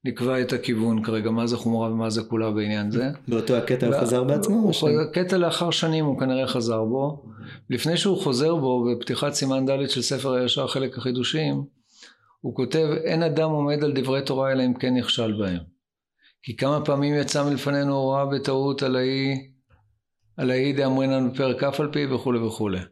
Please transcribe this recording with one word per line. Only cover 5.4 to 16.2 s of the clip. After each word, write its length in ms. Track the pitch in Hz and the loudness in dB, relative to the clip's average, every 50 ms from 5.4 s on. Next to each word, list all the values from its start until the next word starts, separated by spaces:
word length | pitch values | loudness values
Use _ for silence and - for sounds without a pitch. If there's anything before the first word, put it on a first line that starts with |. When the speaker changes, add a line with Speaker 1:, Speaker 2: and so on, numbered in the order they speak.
| 175 165 165 - 175 170 | 2 2 0 0 0 0
Speaker 1:
שנים 340 | 156 - - 160 160 160 156 | 0 0 0 0 2 2 2
הוא 160 | 143 131 123 | 0 0 0
כנראה 260 | 139 131 127 131 131 | 0 0 0 0 0
חזר 380 | 127 131 127 113 117 113 113 110 | 0 -2 -2 0 0 0 0 0
בו. 400 | 113 123 135 139 147 151 - - - - - - - - - _ - | 0 0 0 0 -2 -4 -8 -14 -20 -18 -18 -18 -18 -18 -20 _ -4
לפני 260 | 131 117 - 156 170 | -4 -2 0 0 0
שהוא 200 | 165 - 202 180 | 2 2 2 2
חוזר 400 | - - 151 127 120 151 160 170 | 2 2 0 2 2 2 2 2
בו, 280 | 165 139 131 127 123 120 | 2 2 2 2 2 2
בפתיחת 480 | 123 120 117 - - 127 - 143 143 | 2 0 -2 -2 -4 -2 -2 -2 -2
סימן 340 | 143 - 143 135 135 135 131 | 0 0 0 0 0 0 2
ד' 220 | 131 135 135 139 123 | 2 2 0 0 -2
של 140 | - 131 | -2 -2
ספר 300 | 120 - 143 123 127 139 | -2 -2 -2 -2 0 0
הישר, 340 | 127 127 127 120 - 143 135 | 0 2 2 2 0 0 -2
חלק 320 | 123 - 135 135 123 - 123 | -2 -2 -2 -2 -2 -4 -4
החידושים, 680 | 110 131 120 127 120 - - 156 156 143 139 139 139 - _ _ _ _ _ - - - - _ _ _ _ _ | -4 -2 -2 -2 -2 -2 -2 0 0 0 -2 -2 -4 -6 _ _ _ _ _ -20 -20 -20 -20 _ _ _ _ _
הוא 160 | - 127 - | -10 -6 -2
כותב, 300 | - 127 123 - 160 160 151 151 160 160 | -2 -2 0 2 2 2 2 0 0 0
"אין 180 | 165 165 160 | 0 0 2
אדם 280 | 170 160 147 151 160 156 | 2 2 2 2 2 2
עומד 340 | 156 147 143 143 147 147 151 | 2 2 2 2 2 2 0
על 80 | 143 | 0
דברי 300 | 135 135 123 131 135 135 | 0 0 0 0 0 0
תורה 300 | 135 - 135 131 135 135 | 0 0 0 0 2 2
אלא 100 | 135 131 | 2 2
אם 120 | 127 127 123 | 2 2 2
כן 200 | - - 127 127 | 0 0 2 2
נכשל 380 | 127 117 - - 123 117 110 | 0 0 0 0 0 0 0
בהם. 280 | 104 104 104 92 90 85 80 - _ _ _ _ _ _ _ _ _ _ | 0 0 0 0 -2 -4 -6 -10 _ _ _ _ _ _ _ _ _ _